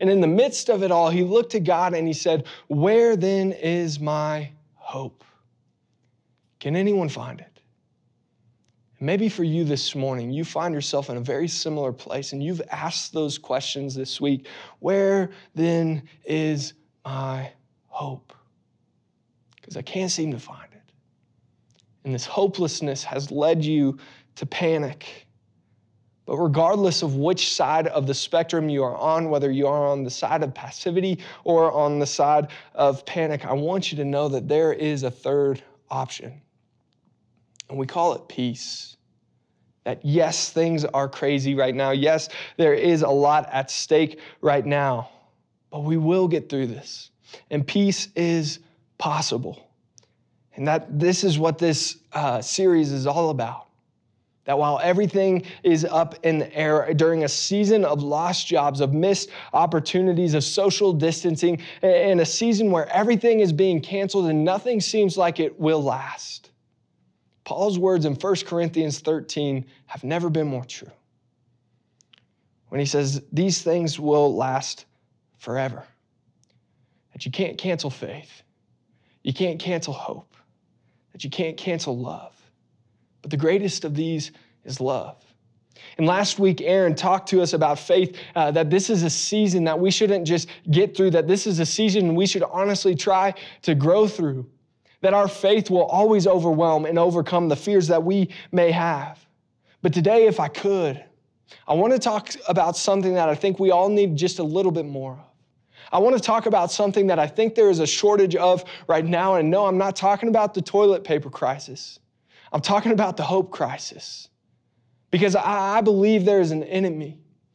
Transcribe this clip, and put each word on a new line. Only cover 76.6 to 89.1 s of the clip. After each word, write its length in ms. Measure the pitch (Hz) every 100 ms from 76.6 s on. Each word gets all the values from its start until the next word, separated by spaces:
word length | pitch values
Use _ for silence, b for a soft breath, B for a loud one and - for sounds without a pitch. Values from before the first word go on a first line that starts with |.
| _ _ _ _ _
That 140 | 131 135
you 60 |
can't 260 | 156 185 -
cancel 320 | 185 165 139
faith. 520 | - - - - - _ _ _ _ _ _ _ _
You 80 | -
can't 260 | 131 185 165
cancel 340 | 180 170 151
hope. 440 | 131 - - - _ _ _ _ _ _ _ _
That 120 | -
you 60 | 139
can't 260 | - 165 160
cancel 420 | 185 165 147 120
love. 380 | 123 - - _ _ _ _ _ _ _ _ _
But 120 | 151
the 40 | 151
greatest 480 | 160 190 196 -
of 120 | 160 147
these 340 | 165 160 147 - b b
is 160 | - 131
love. 360 | 131 127 - - _ _ _ _ _ - B B
And 80 | 160
last 320 | 185 202 -
week, 220 | 190 175
Aaron 340 | 156 190 180
talked 340 | 151 180 190 -
to 120 | 185
us 100 | 170
about 260 | 165 151 147
faith, 360 | - 175 180 - B 170
uh, 140 | 147
that 180 | 160 156
this 180 | 185 196
is 140 | 202
a 80 | 165